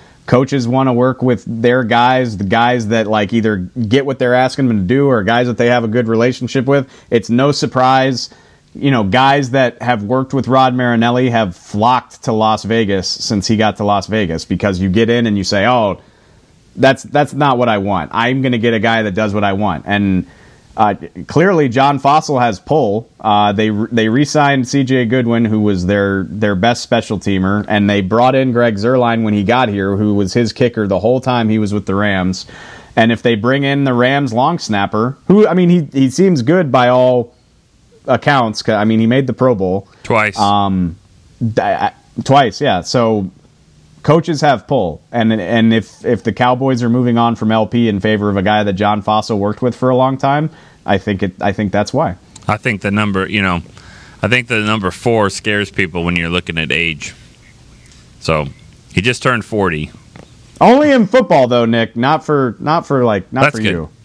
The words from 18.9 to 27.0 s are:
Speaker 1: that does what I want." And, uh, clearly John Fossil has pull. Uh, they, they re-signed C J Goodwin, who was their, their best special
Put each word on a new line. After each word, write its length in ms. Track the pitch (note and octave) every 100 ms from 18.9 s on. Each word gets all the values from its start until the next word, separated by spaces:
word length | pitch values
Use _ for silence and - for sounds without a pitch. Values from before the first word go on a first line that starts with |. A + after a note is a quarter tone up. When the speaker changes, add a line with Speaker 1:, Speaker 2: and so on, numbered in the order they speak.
| A2+
Speaker 1:
that 80 | G#2+
does 200 | F#2+ G#2+
what 120 | G#2
I 100 | G#2
want." 300 | G2 G#2 D#2 -
And, 400 | G2+ G2 F#2 - - - - _ -
uh, 180 | G#2+ G2 D2+ F2+ -
clearly 440 | C#3+ F#3 E3+ C#3
John 280 | A#2+ C#3 C#3
Fossil 400 | C#3 D#3 D#3 C3+
has 220 | A#2+ F#2+
pull. 480 | - D#3 A2+ G#2+ - -
Uh, 320 | G#2+ G#2 G#2
they, 180 | G2+ A2
they 400 | G#2 A2 A#2 A2
re-signed 580 | B2 C#3+ D3+ C#3+ C3+ A#2+
C 160 | C#3
J 220 | B2+ C3 A#2
Goodwin, 400 | B2+ A#2 A#2 A2+
who 140 | G#2+
was 260 | G#2 F#2+ F2+
their, 380 | G2+ G2 G2
their 300 | F#2 G2+ G#2
best 280 | F#2+ A#2 A#2+
special 360 | - A#2